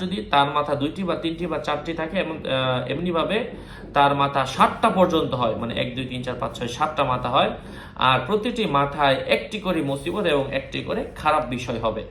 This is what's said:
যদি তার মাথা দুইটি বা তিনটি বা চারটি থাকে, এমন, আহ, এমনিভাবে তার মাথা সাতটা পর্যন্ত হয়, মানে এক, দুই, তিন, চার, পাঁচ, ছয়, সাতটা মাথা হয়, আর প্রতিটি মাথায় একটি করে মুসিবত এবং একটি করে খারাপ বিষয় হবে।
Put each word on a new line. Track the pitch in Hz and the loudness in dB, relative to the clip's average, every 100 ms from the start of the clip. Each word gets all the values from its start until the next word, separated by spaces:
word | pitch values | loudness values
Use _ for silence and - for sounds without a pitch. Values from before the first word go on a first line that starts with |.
যদি | 185 196 | -4 -4
তার | 202 143 143 | 0 2 4
মাথা | 151 165 | 2 0
দুইটি | 139 143 - | 0 -2 -2
বা | 185 | -2
তিনটি | 156 170 165 175 | -2 -2 -4 -4
বা | 151 | -4
চারটি | 151 147 170 | -2 -4 -4
থাকে, | 160 160 185 | -4 -4 -2
এমন, | 160 156 | -2 -4
আহ, | - 131 131 127 - | -2 0 0 0 -2
এমনিভাবে | 143 175 165 147 214 240 - - - - | -2 0 0 0 0 -2 -8 -14 -16 -4
তার | 143 139 | 4 4
মাথা | 139 139 139 127 | 6 2 2 0
সাতটা | - 226 - 233 | 4 4 4 2
পর্যন্ত | 190 175 160 143 | 4 4 4 0
হয়, | 127 143 | 0 0
মানে | - 131 | 0 -4
এক, | 131 127 | -4 -4
দুই, | 120 | -4
তিন, | 127 127 | -6 -6
চার, | 123 120 | -6 -4
পাঁচ, | 120 - | -6 -4
ছয়, | 120 | -6
সাতটা | - 151 - | -2 -2 2
মাথা | 139 123 123 | 0 0 2
হয়, | - - - - - - - | 2 2 0 -12 -14 -12 0
আর | 131 131 - | 4 4 2
প্রতিটি | 208 233 220 | 0 0 0
মাথায় | 196 143 143 151 143 | 2 2 2 2 4
একটি | 131 - 185 - 220 | 4 2 0 0 -6
করে | 190 165 | -2 0
মুসিবত | 139 139 170 202 180 | 0 -2 -4 0 2
এবং | 147 131 | 2 0
একটি | 135 - 139 | -4 -4 -6
করে | 131 208 - - | -4 -4 -4 -4
খারাপ | 151 147 - | 0 2 0
বিষয় | 123 - 117 | -4 -4 -4
হবে। | 113 107 - | -2 -4 -8